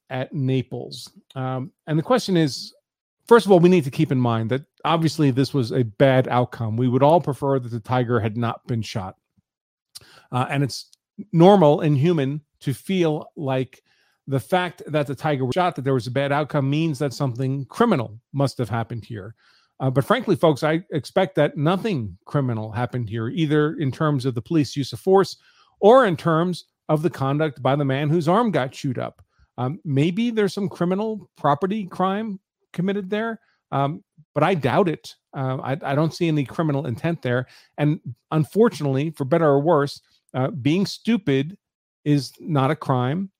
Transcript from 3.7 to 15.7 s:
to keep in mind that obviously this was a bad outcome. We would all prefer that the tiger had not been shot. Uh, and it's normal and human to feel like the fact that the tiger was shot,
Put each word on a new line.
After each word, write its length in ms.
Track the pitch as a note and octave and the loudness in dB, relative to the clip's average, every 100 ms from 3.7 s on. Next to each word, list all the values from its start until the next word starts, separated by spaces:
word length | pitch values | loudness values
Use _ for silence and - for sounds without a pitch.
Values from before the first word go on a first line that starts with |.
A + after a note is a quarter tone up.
| F#3 | 4
to 80 | C#3 | 2
keep 220 | - D3+ | -2 0
in 80 | C3+ | 0
mind 320 | B2 A2+ A2 | 0 0 -2
that 100 | C3 D3+ _ | -4 -6 _
obviously 480 | D3 E3 D#3+ - D3 | -2 0 0 2 2
this 200 | B2 C3+ | 2 0
was 200 | C#3+ A#2 | 0 -2
a 100 | C3+ | -2
bad 460 | A#2+ - C#3 C3 B2+ | -2 2 4 4 2
outcome. 480 | B2 B2 - A2+ A2 | 0 -2 -4 -6 -2
We 100 | B2+ | 0
would 160 | B2 | 4
all 180 | C#3+ E3+ | 4 4
prefer 380 | D#3 C3 C#3 C3+ | 2 -4 -2 -2
that 100 | A#2+ | -4
the 100 | A#2 | -8
tiger 400 | - B2+ A#2+ A#2+ | -2 -2 0 0
had 160 | A2+ G#2+ | 0 -2
not 280 | A#2 - - | -4 -4 -6
been 140 | A#2+ | -6
shot. 340 | G2+ - F#2+ - _ _ _ _ _ _ _ - - - _ | -6 -8 -10 -12 _ _ _ _ _ _ _ -20 -20 -20 _
Uh, 160 | B2 B2+ | -4 -2
and 140 | C#3 | -2
it's 300 | C#3+ - - _ _ - - | -4 -6 -16 _ _ -20 -4
normal 480 | E3 F3 G3+ D3+ D3 | 6 8 8 6 4
and 180 | D#3+ D3 | 2 2
human 420 | D#3+ E3 C3+ D3 - _ | 2 0 -2 -4 -12 _
to 120 | - | -6
feel 600 | B2+ - F#3+ E3 D3+ - | -6 -4 0 0 -2 -6
like 480 | - C#3+ C3 C3 _ _ _ _ _ - | -8 -4 -2 -4 _ _ _ _ _ -6
the 120 | C3+ | -4
fact 420 | - F3+ F3+ - - | 0 0 0 -6 -6
that 200 | D3+ C#3 | -4 -4
the 80 | |
tiger 300 | C3+ D#3+ C#3+ | -4 -2 -2
was 100 | C3 | -2
shot, 220 | B2 F3+ | 0 0